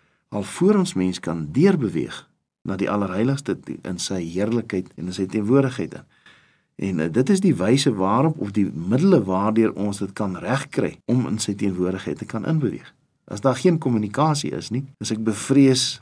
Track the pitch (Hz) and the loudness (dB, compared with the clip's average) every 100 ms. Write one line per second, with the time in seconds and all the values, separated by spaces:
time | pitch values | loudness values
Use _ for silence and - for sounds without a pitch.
0 | _ _ _ 107 98 - 185 208 180 95 | _ _ _ -8 -8 2 4 4 2 0
1 | 92 90 - 82 76 95 190 185 110 80 | -2 -2 -4 -4 -2 4 4 4 0 -2
2 | 57 - - _ _ _ - 95 98 104 | -4 -8 -18 _ _ _ -8 -4 -2 0
3 | 98 92 120 139 - 80 - - - 90 | -2 0 0 0 -4 -6 -6 -12 -8 -8
4 | - 95 85 87 104 117 113 95 92 - | -6 -4 -4 -2 0 -2 -2 -4 -6 -8
5 | 90 90 95 110 104 135 135 - 80 - | -10 -4 -2 -2 2 4 2 -2 -8 -8
6 | - _ _ _ _ _ _ - 98 87 | -18 _ _ _ _ _ _ -8 -4 -2
7 | 82 78 160 196 196 107 95 131 143 104 | 0 0 2 4 4 2 2 4 2 0
8 | 95 113 160 156 101 101 95 73 87 123 | 0 2 2 0 -4 0 -2 -2 -2 2
9 | 190 165 95 92 104 110 110 - 101 98 | 4 4 4 0 0 2 2 0 -4 -4
10 | 98 - 104 90 87 131 139 - 87 - | -6 -4 -6 -6 -4 -4 -2 -2 -2 -4
11 | - 123 104 107 - 101 101 90 90 92 | -2 0 0 -2 -4 -2 -2 0 -2 -2
12 | - 76 - 113 98 160 131 113 - _ | -6 -8 -6 -6 -2 0 0 -4 -12 _
13 | _ _ _ 104 131 123 185 165 139 117 | _ _ _ -2 0 2 2 2 2 0
14 | 107 117 156 147 - 69 - 120 135 - | 0 0 0 0 -2 -6 -6 -6 -6 -10
15 | 104 110 113 104 - 139 135 131 - - | -6 -2 -2 -2 2 6 6 6 0 -6